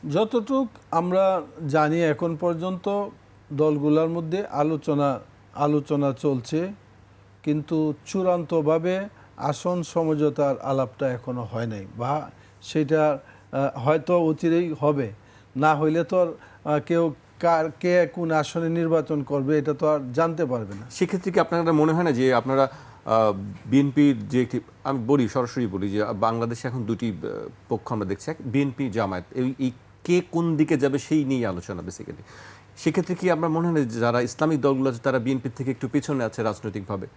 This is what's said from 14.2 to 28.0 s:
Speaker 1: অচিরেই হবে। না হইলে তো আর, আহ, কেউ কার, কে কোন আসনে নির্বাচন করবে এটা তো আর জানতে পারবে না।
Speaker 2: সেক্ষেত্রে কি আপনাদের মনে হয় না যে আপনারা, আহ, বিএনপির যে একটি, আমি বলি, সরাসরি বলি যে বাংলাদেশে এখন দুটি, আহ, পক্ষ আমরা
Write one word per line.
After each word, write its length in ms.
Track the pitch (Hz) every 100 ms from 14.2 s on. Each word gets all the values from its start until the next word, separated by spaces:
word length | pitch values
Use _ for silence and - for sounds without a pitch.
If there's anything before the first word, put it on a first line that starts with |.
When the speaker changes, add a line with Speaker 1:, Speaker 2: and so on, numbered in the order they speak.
| 160
Speaker 1:
অচিরেই 500 | 156 170 165 175 156
হবে। 320 | 147 143 117 104 - - - 127
না 200 | 151 147
হইলে 280 | 156 160
তো 180 | 165 185
আর, 60 | 175
আহ, 520 | 147 - - - 151
কেউ 340 | 147 170 165 143 - -
কার, 320 | 170 165 160 -
কে 280 | 175 180 170
কোন 180 | 175 170
আসনে 380 | 156 147 170 165
নির্বাচন 540 | 165 165 160 143 151
করবে 360 | 135 143 135 151
এটা 140 | 143
তো 140 | 143 156
আর 120 | 151 131
জানতে 320 | 123 165 160 151
পারবে 280 | 123 104
না। 120 | 101 117
Speaker 2:
সেক্ষেত্রে 400 | - 180 190 190
কি 80 | 185
আপনাদের 340 | 165 170 170
মনে 200 | 160 156
হয় 100 | 160
না 80 | 175
যে 220 | 123 131
আপনারা, 340 | 123 123 135 135 - - - -
আহ, 280 | 110 110 98 101 98 -
বিএনপির 640 | 131 143 135 143 123 101
যে 120 | 120
একটি, 180 | 123 123 - -
আমি 160 | 139 139
বলি, 280 | 113 143 117
সরাসরি 400 | 139 120 - 117
বলি 220 | 92 98
যে 160 | 101 107 104
বাংলাদেশে 480 | 113 113 117 117 131
এখন 160 | 127
দুটি, 280 | 107 110 117
আহ, 380 | 92 - 50 - - -
পক্ষ 240 | 113 -
আমরা 120 | 113